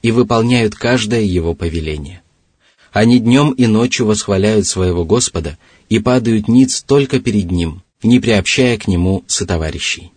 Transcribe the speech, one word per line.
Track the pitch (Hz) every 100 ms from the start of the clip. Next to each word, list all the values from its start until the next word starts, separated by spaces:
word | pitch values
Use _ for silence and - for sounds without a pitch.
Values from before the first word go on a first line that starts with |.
и | 117
выполняют | 113 123 117 117 123 110 -
каждое | 117 123 107 117
Его | 104 90 82
повеление. | 82 85 82 78 76 71 90 _ _ _ _ _ _ _
Они | 104 113 127
днём | 113 131 147
и | 131 120
ночью | 107 123 - 110
восхваляют | 104 - 98 101 110 92
своего | - 92 87 82
Господа | 113 - 90 76 76 _ _ _
и | 110
падают | 110 127 117 113 104
ниц | 120 131 - -
только | 139 135 131
перед | 120 104 87
Ним, | 90 82 76 _ _
не | 110 123
приобщая | 117 107 87 - 127 113
к | -
Нему | 90 90 95 -
сотоварищей. | - 85 87 78 85 - - -